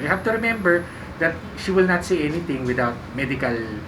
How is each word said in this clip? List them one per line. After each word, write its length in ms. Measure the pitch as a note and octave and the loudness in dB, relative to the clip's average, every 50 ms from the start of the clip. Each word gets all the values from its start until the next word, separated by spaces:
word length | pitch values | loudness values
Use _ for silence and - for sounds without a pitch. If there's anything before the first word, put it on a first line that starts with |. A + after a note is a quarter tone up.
You 80 | C#3+ D3 | 0 0
have 160 | F#3 F#3+ - | 0 0 2
to 80 | A3 | 0
remember 560 | A3 A3 A#3 A3+ A3+ A3 F#3+ F3 F3 F3 F3 - - - - - - - | 0 0 0 0 0 2 4 4 4 4 2 -2 -10 -12 -12 -12 -2 0
that 160 | E3 D#3+ E3 - - - - - | 0 0 0 -4 -8 -12 -10 -6
she 80 | - G3 | -4 2
will 160 | F#3 F#3+ F#3 | 4 4 6
not 160 | F3+ F3+ F3 | 6 4 2
say 240 | - - F#3 E3 D3 | 2 0 0 2 2
anything 400 | D3+ D#3 E3+ E3+ - C3+ B2+ B2+ | 0 0 -2 -2 -2 -4 -2 0
without 320 | B2 B2 B2+ B2 A#2+ A#2+ - - - | 0 0 2 0 0 -2 -4 -10 -8
medical, 400 | - C3 C#3 B2+ C#3 C3+ C3+ B2 A#2+ A2+ A2+ A2 G#2+ G2+ F2+ | -6 -4 -2 -2 -2 -2 0 -2 -2 -2 -4 -6 -8 -8 -10